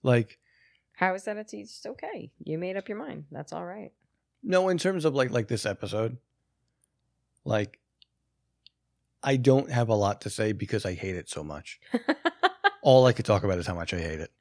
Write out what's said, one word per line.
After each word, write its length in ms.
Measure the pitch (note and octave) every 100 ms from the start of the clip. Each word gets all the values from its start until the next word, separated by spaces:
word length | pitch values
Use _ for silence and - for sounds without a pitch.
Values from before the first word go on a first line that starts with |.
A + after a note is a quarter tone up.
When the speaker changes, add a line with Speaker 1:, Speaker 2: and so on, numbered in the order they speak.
Speaker 1:
Like, 360 | C3 A#2+ A2 - _ _ _ _ _
Speaker 2:
How 200 | - F#3
is 100 | F#3+
that? 120 | G#3 G#3
It's, 160 | G#3+
it's 320 | G#3 G#3 - A3
okay. 440 | C4+ - A4 - _
You 140 | - D#3
made 180 | F3+ F#3+
up 120 | F#3+
your 100 | G#3
mind. 260 | C#4+ D#3 D3
That's 220 | D3 D3
all 120 | D#3
right. 280 | F3 G3+ G3+ _ _ _ _ _
Speaker 1:
No, 260 | - F#3 F#3
in 100 | F3
terms 260 | F#3 F#3
of, 100 | D#3
like, 160 | C#3 B2+
like, 180 | B2 G#2
this 180 | A#2 G#2+
episode, 500 | G2 G2+ G#2 A2+ B2 _ _ _ _ _ _ _ _ _ _ _ _
like, 340 | - A2 G2+ - _ _ _ _ _ _ _ _ - _ _ _ _ _
I 140 | - C3+
don't 340 | B2+ C3 -
have 180 | B2+ A#2
a 60 |
lot 280 | A2 G2+ G#2
to 80 | -
say 220 | - G#2+
because 340 | G2+ G2 A2 G2
I 80 |
hate 220 | F2+ F#2+ F2+
it 120 | F2
so 140 | -
much. 360 | D2+ D2 - - -
Speaker 2:
<laughs> 920 | A#3+ - C4+ - - F#4 - - -
Speaker 1:
All 220 | D3 C3 B2+
I 60 |
could 140 | A#2 -
talk 180 | G2+
about 140 | G2+ F2+
is 80 | E2+
how 80 |
much 180 | F2 E2
I 60 | F2+
hate 220 | E2 D#2
it. 100 | D#2 _